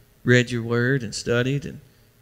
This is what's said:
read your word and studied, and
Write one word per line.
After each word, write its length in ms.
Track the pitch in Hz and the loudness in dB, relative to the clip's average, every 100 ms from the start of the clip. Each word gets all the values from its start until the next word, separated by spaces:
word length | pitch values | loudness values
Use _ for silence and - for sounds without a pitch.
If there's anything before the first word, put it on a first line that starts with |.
| _ _ | _ _
read 280 | - 123 120 | 2 4 4
your 120 | 120 | -2
word 400 | 117 120 123 135 | -2 0 0 0
and 120 | 107 - | -4 -6
studied, 480 | - 120 127 139 | -2 0 0 -2
and 160 | - - - _ _ _ | -6 -12 -18 _ _ _